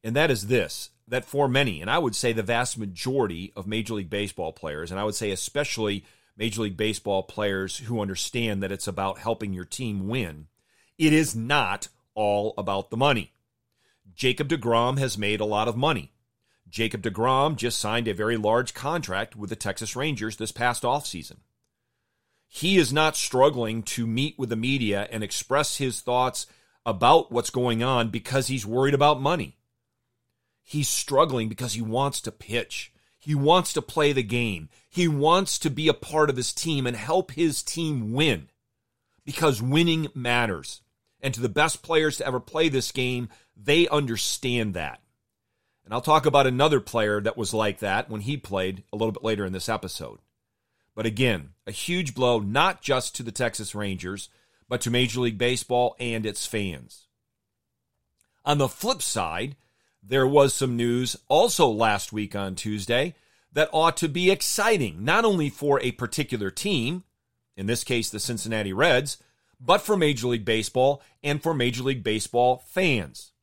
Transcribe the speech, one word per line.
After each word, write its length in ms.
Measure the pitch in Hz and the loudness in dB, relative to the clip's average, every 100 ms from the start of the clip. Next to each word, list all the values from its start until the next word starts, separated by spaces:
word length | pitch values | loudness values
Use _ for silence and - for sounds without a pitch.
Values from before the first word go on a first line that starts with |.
And 120 | 113 123 | -2 0
that 160 | 160 | 2
is 160 | 120 101 | 0 2
this, 420 | 123 80 - - _ _ | 0 0 -6 -14 _ _
that 180 | 127 - | -6 -4
for 220 | 139 139 | 0 2
many, 320 | 127 139 80 | 2 2 -2
and 120 | 90 | -2
I 80 | 151 | 0
would 160 | 143 104 | 0 0
say 180 | 123 | -2
the 80 | 110 | -2
vast 340 | 101 117 123 120 | 0 -2 -2 -6
majority 760 | 104 87 127 135 107 85 95 - | -10 -8 -4 -2 -2 -4 -12 -12
of 120 | 95 | -6
Major 260 | 110 107 | -4 -4
League 160 | 110 90 | -6 -6
Baseball 420 | 101 101 - 80 | -6 -6 -6 -8
players, 380 | - 80 76 82 | -8 -10 -10 -8
and 100 | 92 | -4
I 40 | |
would 100 | 107 | -4
say 160 | 101 107 | -4 -4
especially 760 | 92 - 143 147 - 107 101 - _ _ - | -6 -6 -4 -4 -2 -2 -4 -8 _ _ -6
Major 280 | 113 104 | -6 -2
League 140 | 107 90 | -6 -2
Baseball 440 | 107 107 - 95 | -2 -2 -2 -2
players 560 | - - 104 95 95 - | -2 -4 -2 -2 -4 -8
who 240 | 113 117 | -6 -4
understand 640 | 101 92 - 123 117 101 | -4 -4 -6 -2 -2 -2
that 80 | 98 | -4
it's 160 | 98 - | -6 -6
about 320 | 92 98 95 | -4 -4 -4
helping 340 | 113 113 104 | -4 -4 -4
your 120 | 92 90 | -8 -8
team 420 | - 123 101 95 | -8 -6 -4 -4
win, 400 | 127 92 76 78 _ _ _ _ _ | -4 -4 -10 -20 _ _ _ _ _
it 160 | 160 | 4
is 220 | 151 156 113 | 4 2 -2
not 520 | 117 147 104 101 - _ _ - | 0 0 0 -4 -8 _ _ -2
all 400 | 104 101 107 - | 0 2 0 -4
about 320 | 98 98 - | -4 -4 -4
the 80 | 113 | 2
money. 340 | 139 123 95 _ _ _ _ _ _ _ _ - | 2 2 -2 _ _ _ _ _ _ _ _ -2
Jacob 340 | 131 123 139 | 0 0 -2
deGrom 480 | 160 120 117 120 135 | -2 2 2 2 0
has 220 | 131 104 | -2 -2
made 200 | 104 104 | -2 0
a 60 | 107 | 0
lot 220 | 104 107 | 0 0
of 100 | 117 | 0
money. 340 | 147 123 69 _ _ _ _ _ _ | 0 0 -6 _ _ _ _ _ _
Jacob 340 | 95 113 104 | -4 -2 -2
deGrom 540 | 107 98 120 131 147 151 | -6 0 2 4 2 0
just 240 | 120 - | -2 -2
signed 280 | - 113 113 | -2 -2 -2
a 60 | |
very 240 | 92 107 117 | -2 0 0
large 360 | 104 117 127 | 2 2 0
contract 600 | - 135 170 - 95 110 107 | -6 -4 -4 -4 -6 -6 -10
with 140 | 101 | -10
the 60 | 110 | -6
Texas 400 | 101 95 110 120 | -6 -6 -8 -4
Rangers 420 | 151 127 110 107 | -4 -4 -6 -6
this 140 | 110 | -8
past 320 | - 120 120 | -2 -2 0
offseason. 540 | - 143 - 87 73 - _ _ _ _ _ _ _ _ _ _ _ | 0 -2 -2 -12 -14 -20 _ _ _ _ _ _ _ _ _ _ _
He 300 | - 165 196 | -2 4 6
is 160 | 135 | 6
not 220 | 143 156 - | 4 2 2
struggling 680 | - 127 139 127 113 113 | -2 6 4 4 -2 -4
to 220 | 107 - 113 | -4 -4 -2
meet 320 | 113 147 - | 0 -2 -2
with 120 | 127 | -4
the 60 | 113 | -2
media 520 | 123 139 110 98 101 | 0 0 2 0 -2
and 140 | 113 | -6
express 540 | 104 - - 135 - - | -6 -8 0 0 0 -2
his 240 | 135 - | -4 -4
thoughts 460 | - 123 127 - - _ _ _ 117 | -2 0 0 -2 -12 _ _ _ -6
about 460 | 98 120 160 - | 2 8 8 6
what's 180 | 117 - | -4 -2
going 320 | 131 123 113 | 0 0 2
on 280 | 123 127 113 | 2 2 0
because 380 | 113 - 135 127 | -4 -2 -2 0
he's 180 | 131 98 | -4 -2
worried 280 | 120 135 | 0 2
about 280 | 143 147 143 | 4 4 4
money. 360 | 139 170 104 _ _ _ _ _ _ _ _ _ _ _ | 0 -2 -4 _ _ _ _ _ _ _ _ _ _ _
He's 280 | _ 151 135 | _ -2 0
struggling 600 | - - 139 160 127 110 | -2 2 4 4 2 -2
because 240 | 107 123 | -4 -6
he 80 | 104 | -4
wants 400 | 110 120 139 - | -2 0 0 -2
to 100 | - | -8
pitch. 600 | - - 120 - - - _ _ _ | -12 -4 -4 -4 -10 -12 _ _ _
He 160 | 147 | -2
wants 400 | 147 143 180 170 | 2 6 6 4
to 80 | 151 | -4
play 320 | - - 147 | -2 2 4
the 80 | 135 | 2
game. 480 | 110 120 117 90 76 _ _ | 0 0 0 -4 -8 _ _
He 200 | 175 170 | 0 2
wants 500 | 147 151 180 190 - | 4 4 4 2 -2
to 100 | 160 | -2
be 180 | 139 156 | 2 2
a 60 | |
part 360 | 143 - 151 151 | 2 0 2 2
of 60 | 127 | 2
his 160 | 123 | -4
team 320 | - 160 143 127 | -4 -2 -2 -2
and 100 | 117 | -4
help 360 | 113 175 180 | -2 -2 -2
his 320 | - 165 139 | 0 0 0
team 500 | - 165 160 143 107 | -6 -4 -2 -2 -2
win 360 | 123 156 95 67 _ _ _ _ _ _ _ - | 0 2 0 -6 _ _ _ _ _ _ _ -10
because 360 | - 160 117 | 0 2 2
winning 460 | 123 147 170 160 147 | 2 2 4 2 -2
matters. 680 | 135 123 120 117 87 69 - _ _ _ _ | -4 0 2 2 -2 -8 -18 _ _ _ _
And 120 | 135 | -6
to 80 | 117 | -2
the 80 | 120 | -2
best 340 | 101 156 - | 2 2 0
players 340 | - 160 156 - | 0 2 2 0
to 80 | - | -4
ever 140 | 127 | -4
play 280 | - 160 165 | -4 0 0
this 240 | 135 - | 0 -4
game, 380 | - 127 123 120 - _ _ | -4 -4 -4 -8 -14 _ _
they 320 | 107 156 175 | 2 4 4
understand 840 | 147 139 113 - - 131 123 107 | 2 0 -2 -4 -4 -2 -2 -2
that. 280 | 90 76 60 _ _ _ _ _ _ _ _ - | -4 -8 -10 _ _ _ _ _ _ _ _ -8
And 80 | |
I'll 80 | 117 | -4
talk 240 | 156 156 143 | 2 4 6
about 220 | 139 131 | 6 4
another 320 | 123 151 143 | 4 4 4
player 420 | - 117 107 104 | 0 0 2 0
that 160 | 104 113 | -2 -4
was 160 | 104 | -4
like 260 | 110 107 95 | 0 0 -2
that 300 | 101 98 131 | -2 -2 -2
when 120 | 110 | -8
he 160 | 104 143 | -6 -6
played 460 | - 95 95 95 - | -4 -2 -2 -4 -10
a 40 | 104 | -4
little 160 | 113 | -2
bit 120 | 95 | -2
later 220 | 110 104 95 | -2 -2 -2
in 80 | |
this 160 | 92 101 | -6 -4
episode. 500 | 110 92 - 65 52 _ _ _ _ _ _ _ - | -6 -6 -10 -12 -16 _ _ _ _ _ _ _ -4
But 100 | 113 | -4
again, 460 | 104 127 95 73 _ - | 2 0 0 -6 _ -14
a 60 | |
huge 420 | 104 - 175 156 | -10 -4 -4 -4
blow, 260 | 120 123 117 | 0 2 2
not 420 | 101 123 175 185 | 2 2 2 0
just 340 | - 131 - - | -2 -2 -2 -10
to 80 | |
the 80 | 117 | -10
Texas 420 | - 120 - 104 | -2 -4 -2 -10
Rangers, 560 | 104 101 92 92 101 - _ _ _ _ | -6 -6 -6 -8 -12 -14 _ _ _ _
but 140 | 123 | -4
to 100 | 120 | 0
Major 300 | 120 127 120 | 2 2 0
League 160 | 123 107 | -2 0
Baseball 580 | 120 127 - 123 120 - | 0 0 0 2 2 0
and 260 | 120 113 107 | -6 -4 -4
its 200 | 101 - | -6 -6
fans. 600 | 110 98 76 58 - _ _ _ _ _ _ _ _ _ _ _ _ _ _ | -4 -4 -8 -14 -20 _ _ _ _ _ _ _ _ _ _ _ _ _ _
On 140 | - 147 | 0 2
the 100 | 135 | 2
flip 340 | - 214 262 | 0 -2 -2
side, 540 | - 110 85 82 123 139 _ _ _ _ | -2 -2 -2 -4 -6 -10 _ _ _ _
there 240 | 98 135 131 | -2 2 6
was 260 | 147 139 | 6 6
some 220 | - 135 117 | 4 -2 0
news 400 | 120 120 127 - _ | 0 0 -2 -6 _
also 400 | 147 233 - 147 | 4 4 4 4
last 440 | 110 113 104 - | 4 2 2 -2
week 240 | 107 104 101 | -6 -6 -4
on 200 | 98 92 | -6 -6
Tuesday 600 | 107 104 95 120 160 - _ _ _ | -6 -6 0 0 0 -6 _ _ _
that 160 | 147 156 | 0 2
ought 240 | 156 165 160 | 4 2 2
to 120 | 165 | -2
be 220 | 147 180 | 2 4
exciting, 760 | 190 - - 214 214 113 78 117 | 4 0 0 2 2 0 -2 2
not 180 | 196 | 4
only 260 | 226 190 147 | 4 2 0
for 300 | - 143 139 | -2 2 2
a 100 | 127 | 2
particular 580 | - 123 - 143 117 98 | -4 -6 -4 -4 -2 -4
team, 540 | - 202 175 117 180 - _ _ _ _ - | -4 -2 0 0 -4 -10 _ _ _ _ -8
in 120 | 98 | -4
this 160 | 120 | -4
case 260 | - 123 110 | 0 -2 -2
the 100 | 107 | -6
Cincinnati 540 | - 113 110 110 101 | -6 -6 -4 -4 -4
Reds, 440 | 95 135 127 143 - _ _ _ _ | 0 4 4 0 -10 _ _ _ _
but 180 | 127 202 | 2 2
for 140 | - 202 | 4 2
Major 320 | 151 135 123 | 4 2 0
League 180 | 120 104 | -2 0
Baseball 560 | 110 107 127 131 143 _ _ | 0 0 2 2 2 _ _
and 180 | 147 147 | -4 -2
for 120 | 165 | -2
Major 300 | 156 123 120 | 0 0 0
League 200 | 127 135 | -2 -2
Baseball 600 | 107 110 - 120 123 127 - | -2 -2 0 2 4 2 -2
fans. 640 | - 185 123 76 - - _ | 0 2 0 -2 -12 -20 _